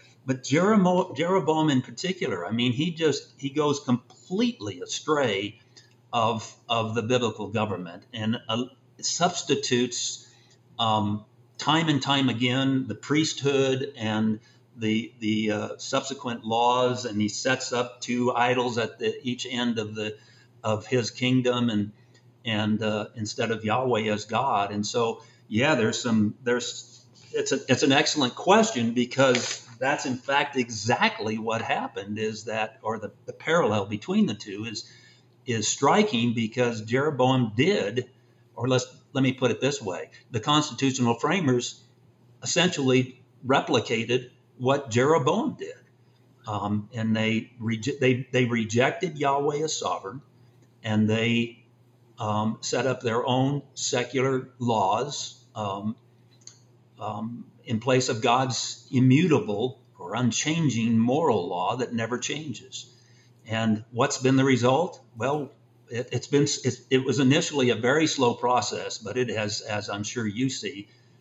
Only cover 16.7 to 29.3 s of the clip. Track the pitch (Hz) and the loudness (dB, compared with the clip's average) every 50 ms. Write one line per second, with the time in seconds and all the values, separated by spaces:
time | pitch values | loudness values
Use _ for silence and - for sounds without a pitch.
16.7 | 123 127 127 127 123 110 120 113 104 104 107 101 - - - 131 131 127 - - | 4 4 2 2 0 -2 -6 -4 -2 0 -2 -2 -2 -2 -2 0 0 -2 -2 -4
17.7 | 123 120 123 123 - - - 120 120 123 120 127 117 117 120 127 123 127 120 127 | -2 -2 -2 -4 -8 -12 -8 -4 -2 0 0 0 2 2 2 2 2 0 0 -2
18.7 | 110 117 110 104 - - 113 110 107 - 127 123 123 - - - 131 120 123 120 | -2 -2 -4 -4 -4 -4 -4 -4 -4 -4 -6 -6 -6 -6 -6 -6 -4 -4 -2 -2
19.7 | 113 110 107 104 104 107 107 107 107 - _ - - _ _ _ _ _ - 110 | -2 -4 -6 -6 -6 -8 -8 -8 -8 -12 _ -20 -20 _ _ _ _ _ -4 -2
20.7 | 107 107 - - 127 123 110 104 - - 127 127 131 131 123 127 123 120 120 117 | -2 -2 -2 -2 -2 0 0 -2 -4 -2 0 2 2 2 4 2 2 2 0 0
21.7 | 107 104 101 101 - _ _ _ _ _ _ _ _ _ - 117 110 107 107 107 | 0 0 -2 -4 -6 _ _ _ _ _ _ _ _ _ -8 -4 -2 -2 0 0
22.7 | 107 101 110 107 107 104 107 - - 117 107 101 - - 120 113 113 107 107 104 | 0 0 0 0 -2 -2 -4 -6 -8 -10 -10 -8 -4 -4 -2 -2 -2 -2 -2 -2
23.7 | 110 127 131 127 117 107 110 107 104 101 - - 110 117 135 135 117 101 101 101 | 0 0 0 0 0 0 0 0 -2 -2 -4 -4 -2 -2 0 0 0 0 0 -2
24.7 | 104 104 104 - - 120 117 113 110 - - - - _ _ - 104 110 135 156 | -2 -4 -4 -2 0 0 0 0 -2 -6 -10 -20 -20 _ _ -4 0 2 4 4
25.7 | 151 120 110 - - - - 120 113 110 104 104 - - - 120 123 120 - - | 4 4 2 0 0 -2 -2 0 2 2 2 2 0 -2 -2 0 0 0 -2 -6
26.7 | - - - - - - - _ _ - - - 151 147 - - 139 - - - | -10 -12 -16 -20 -20 -20 -20 _ _ -20 -12 -6 -4 -4 -2 -2 -2 -2 0 2
27.7 | 127 - 156 135 135 147 156 - - 151 131 120 - - - 180 202 226 214 - | 2 4 4 4 4 4 4 2 0 0 0 -2 -2 0 4 6 6 6 6 4
28.7 | - 123 117 117 117 123 123 123 - 131 135 127 | 2 0 -2 0 0 0 -2 0 2 4 4 4